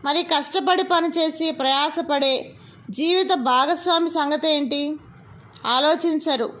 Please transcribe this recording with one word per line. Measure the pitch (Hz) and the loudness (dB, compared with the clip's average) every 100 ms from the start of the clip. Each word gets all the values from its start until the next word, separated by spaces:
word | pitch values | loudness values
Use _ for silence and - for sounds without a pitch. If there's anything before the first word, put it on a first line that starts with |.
మరి | 285 302 | 0 -2
కష్టపడి | 339 311 277 381 381 370 | 0 -2 0 -2 0 0
పనిచేసి | 370 349 330 339 320 320 320 | 2 0 0 0 -2 -2 -4
ప్రయాసపడే | 269 269 269 302 302 302 285 269 262 - - - - - | -2 0 2 0 -2 -2 0 2 0 -4 -18 -20 -20 -14
జీవిత | 196 320 370 370 | -2 2 2 2
భాగస్వామి | 349 254 254 285 349 349 339 330 | 0 2 2 2 0 0 0 0
సంగతి | 330 285 302 320 | 0 -2 0 0
ఏంటి? | 302 277 285 285 302 - - - - - - - | 0 0 -2 -2 -6 -12 -20 -20 -20 -20 -10 -2
ఆలోచించరు. | 247 294 330 339 311 320 269 233 - | 2 2 2 0 -2 -2 -2 -4 -8